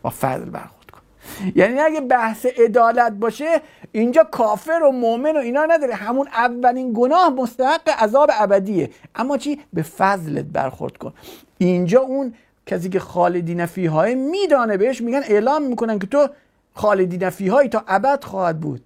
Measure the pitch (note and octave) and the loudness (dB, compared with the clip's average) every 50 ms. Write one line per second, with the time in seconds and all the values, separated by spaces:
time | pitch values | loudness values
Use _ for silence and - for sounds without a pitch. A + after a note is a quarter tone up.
0 | - B2 - - - C3+ C3 C3 A#2 A#2+ - - - - _ _ _ - - - | -8 -8 -6 -4 -4 -4 -4 -6 -10 -12 -14 -14 -16 -16 _ _ _ -20 -20 -20
1 | _ _ _ _ - - - - G3 F#3 - - F#3 A3 B3 C4+ D4+ D#4+ D#4 D#4 | _ _ _ _ -20 -20 -14 -8 -8 -2 2 2 2 4 2 2 0 0 0 -2
2 | C4+ B3 B3+ A#3+ A3+ A3 A3 A3 - B3+ B3+ - A#3 A3+ G#3 A#3+ A#3 A#3 A#3 A#3+ | 0 0 0 0 0 -2 -4 -2 -4 -2 2 4 2 4 6 4 4 4 4 4
3 | A#3+ A#3 G#3+ G3 A3+ A3+ A3 - D4 D#4+ E4 D4 - - _ _ - _ - G#3+ | 2 2 0 -2 -4 -4 -4 -4 -2 0 0 0 -2 -8 _ _ -20 _ -2 -2
4 | A3+ A#3+ B3 D#4+ D#4+ D#4+ - - A#3 G#3+ G#3+ G3 - D#4 D#4+ E4+ D#4+ C#4 C4 B3 | 0 4 4 4 4 4 2 -2 0 0 0 -4 -4 -4 0 2 2 2 2 2
5 | A#3+ A3+ A#3 A#3 C4+ D#4 D#4 D4 B3 A#3 B3 C#4+ D#4 D#4 E4 D#4+ D4 B3 A3 F#3 | 0 -2 -2 0 -2 -2 -2 -2 -2 -2 -2 -2 2 2 2 0 0 -4 -6 -6
6 | G#3 G#3+ B3 C4+ C#4 C#4 - A3+ A#3 B3 A#3+ A#3+ B3 B3 B3 B3+ B3+ B3+ A3 A3+ | -6 -4 -2 -2 -2 -2 -2 0 0 0 -2 0 0 0 0 0 -4 -4 0 0
7 | A#3+ B3+ D#4 F4+ F#4 E4 B3+ C4 B3+ A3+ - - B3+ C4+ D#4 E4 _ D#4 C#4+ - | 2 4 4 4 4 4 2 0 -4 -4 -2 -2 0 0 0 0 _ -2 0 2
8 | A3 G#3 A3 C#4 D4 D4 B3+ G#3+ G#3+ F#3+ G3+ G3 F#3+ G3+ G#3 E3 C#3 - - _ | 0 2 4 4 4 4 4 2 2 2 2 2 2 0 -2 -2 -2 -4 -8 _
9 | - - _ - A#3 C4+ C#4+ C4+ - C#4+ D4 C#4+ - _ - E3 D#3 - - - | -20 -14 _ -6 -4 -2 -2 -4 -4 -6 -8 -8 -10 _ -6 -6 -6 -6 -2 0
10 | F#3+ G3 G3+ F#3+ E3 D#3 - - D3 D3 D#3+ D3+ C3+ C3 - - - - - - | 0 0 0 -2 -4 -6 -6 -6 -6 -4 -4 -4 -4 -4 -6 -8 -12 -12 -12 -12
11 | - - - - - - - - _ _ _ _ F#3 F3+ F3+ F3+ F3+ E3+ G#3 C4 | -16 -16 -16 -18 -20 -20 -20 -20 _ _ _ _ 0 2 2 2 0 2 2 2
12 | C4+ C4 C4 C#4 C#4 B3 A3+ _ _ _ _ _ _ - G3 F3+ E3+ F3 F#3 F3+ | 2 2 -2 -4 -4 -6 -8 _ _ _ _ _ _ -6 -6 -6 -4 -4 -4 -4
13 | E3 - - F3+ F3 F3+ F3 F3 E3+ E3 F3 F3 E3+ E3+ - F#3+ F3+ D#3+ D#3 D#3 | -4 -4 0 0 0 2 2 -2 -4 -4 -4 -4 -4 -4 -4 -4 -2 0 2 2
14 | F3 A3 B3+ C4 C4 C#4+ F4 G4+ G4+ E4 C#4+ C4+ A#3+ A3 G#3 F#3 G#3 B3+ C4 A3+ | 2 2 0 -2 -2 -4 -2 -2 2 2 2 2 2 0 0 0 0 0 0 -2
15 | A#3 A#3 A#3+ C#4+ C4+ A3+ G#3 G#3 G#3+ B3+ D4 D#4 D4 C4 A#3+ - A#3 A3+ A3 G3+ | -4 -2 -2 -4 0 2 0 2 2 2 0 0 -2 -4 -4 -4 -4 -4 -2 -4
16 | G3 F#3+ C#4 C#4+ D4 C#4 C#4 _ _ _ _ _ _ _ _ - - G#3 G#3+ G3 | -4 -2 2 2 2 2 -2 _ _ _ _ _ _ _ _ -2 0 0 2 2
17 | F#3 F3+ F3 F3 F#3+ F#3 - - G3 F#3 G#3+ C#4 C#4+ A3+ - G#3+ A3 - F#3+ G3 | 0 0 -2 -4 -4 -4 -4 -4 -2 2 4 4 2 2 0 -4 -2 0 0 2
18 | G#3 C4+ C#4+ C4+ - F#3+ F#3 F#3+ F#3 E3+ E3 D#3 D#3+ D3+ C3 A#2+ _ | 2 2 0 0 -2 -8 -6 -2 -2 -2 -2 -2 -6 -8 -8 -10 _